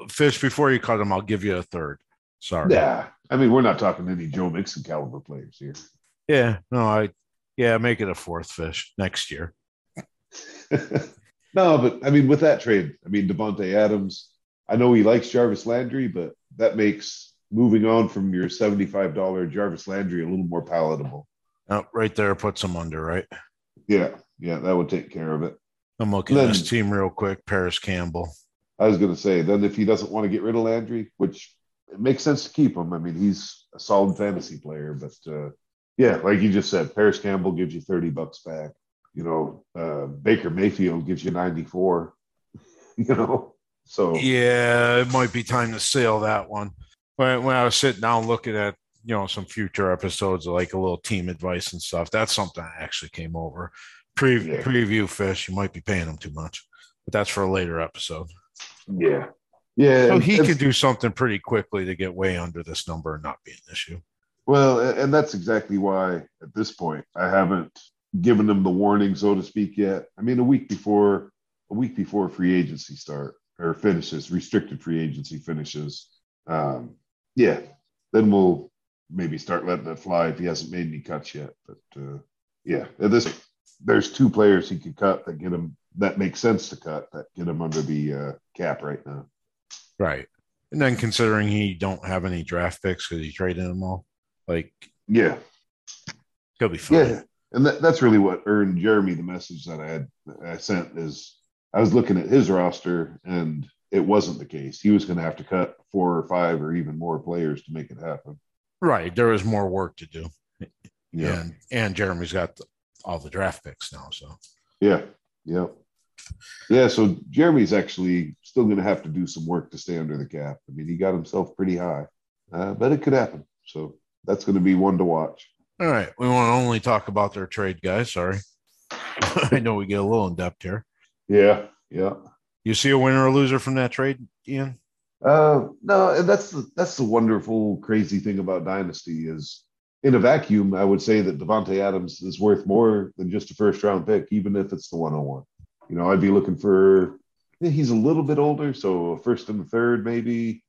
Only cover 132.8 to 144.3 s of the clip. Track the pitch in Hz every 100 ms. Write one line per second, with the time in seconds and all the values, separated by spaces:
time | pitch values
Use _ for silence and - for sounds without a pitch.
132.8 | 139 139 131 135 131 135 135 131 135 131
133.8 | 123 - 135 131 113 _ - 135 135 123
134.8 | _ _ _ _ 135 151 151 143 107 -
135.8 | - 196 185 147 180 202 - 151 113 -
136.8 | - - 113 117 113 107 - 113 107 92
137.8 | - 107 90 98 104 98 92 92 80 98
138.8 | 90 78 - 80 80 80 73 - _ _
139.8 | _ _ 139 120 117 151 - 104 98 95
140.8 | 98 98 113 107 92 73 82 107 92 95
141.8 | 98 95 87 - 92 82 104 98 95 101
142.8 | 113 104 95 - 92 101 - - 104 -
143.8 | 104 98 80 104 -